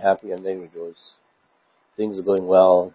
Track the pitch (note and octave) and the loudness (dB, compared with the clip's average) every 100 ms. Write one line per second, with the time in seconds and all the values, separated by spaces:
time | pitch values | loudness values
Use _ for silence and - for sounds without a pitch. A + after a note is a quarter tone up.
0 | G2 G2 G#2 F#2 F#2+ F#2+ E2+ E2+ E2+ E2+ | 0 -2 -4 -10 -10 -10 -12 -16 -16 -18
1 | - _ _ _ _ _ _ _ _ - | -20 _ _ _ _ _ _ _ _ -8
2 | G#2+ F#2+ F#2+ G2 F2+ F#2 F#2 F2+ F#2 | -8 -6 -2 -2 2 4 6 4 0